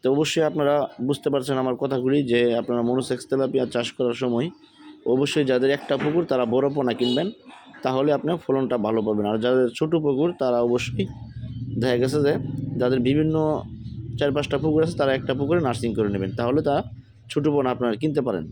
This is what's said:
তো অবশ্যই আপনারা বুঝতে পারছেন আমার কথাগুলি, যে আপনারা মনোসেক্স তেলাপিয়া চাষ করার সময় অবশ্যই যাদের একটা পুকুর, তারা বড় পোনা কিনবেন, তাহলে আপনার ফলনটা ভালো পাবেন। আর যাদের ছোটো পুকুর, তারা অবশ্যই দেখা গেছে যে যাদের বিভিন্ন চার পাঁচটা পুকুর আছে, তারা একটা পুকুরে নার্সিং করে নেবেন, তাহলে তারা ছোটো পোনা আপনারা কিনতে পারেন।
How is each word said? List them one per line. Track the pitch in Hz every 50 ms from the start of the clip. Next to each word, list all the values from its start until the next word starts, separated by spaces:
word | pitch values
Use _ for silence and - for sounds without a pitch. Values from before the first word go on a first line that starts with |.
| _
তো | 127
অবশ্যই | 135 143 156 147 - 170 160 151
আপনারা | 139 147 147 143 143 147 139 - - - 120 131
বুঝতে | 143 139 - 151
পারছেন | 139 139 127 135 139 131 131
আমার | 131 127 123
কথাগুলি, | 131 139 135 131 123 131 135 147 143 123
যে | 117 120 120 120 117 117
আপনারা | 113 - 120 120 117 120
মনোসেক্স | 123 131 127 123 131 123 - -
তেলাপিয়া | - 135 135 123 110 135 127 113 107
চাষ | 123 120 113 - _
করার | 131 123 120 120
সময় | 131 127 120 117 135 170 - - - - _ _ - - - - - - 117
অবশ্যই | 131 139 139 - 156 147
যাদের | 131 131 127 127 135 139 139
একটা | - - 147 131
পুকুর, | 135 151 147 170 170 -
তারা | 139 127 123
বড় | 113 113 127 131 139
পোনা | 139 147 135 123 117
কিনবেন, | - 123 123 123 135 165 196 226 - - - - - - - - -
তাহলে | - 127 131 131 139 147 147 135
আপনার | - 147 175 165 -
ফলনটা | - 135 135 135 120 127 120
ভালো | 104 107 110 113 104 107
পাবেন। | 107 104 104 104
আর | 107 113 107
যাদের | 123 127 131 127 120 117 -
ছোটো | 160 156 165 165
পুকুর, | 156 147 139 127 151 170 175 -
তারা | 139 127 123 120 120 120
অবশ্যই | 120 123 117 - - - 190 - - - - - - - - - - - - - - -
দেখা | 117 131 123 123
গেছে | 123 131 135 151 147
যে | 139 156 208 - - - - - - - -
যাদের | 123 123 127 131 120 127
বিভিন্ন | 139 151 156 156 156 156 156 156 151 135 - - - - - - - - - - 117
চার | 117 143 143 131
পাঁচটা | 143 143 - - 139 135
পুকুর | 156 151 156 160
আছে, | 160 - -
তারা | 147 139 131
একটা | 131 127 - 139 131
পুকুরে | 143 139 165 175
নার্সিং | 165 131 117 110 - 117 110
করে | 107 110 101
নেবেন, | 101 98 95 95 - 117
তাহলে | 120 120 127 151 156 147
তারা | 143 147 202 - - - - - - - - -
ছোটো | - 151 143 156
পোনা | 147 143 135 127
আপনারা | 123 117 123 120 113 107
কিনতে | 131 156 147 147
পারেন। | 131 131 104 90 80 80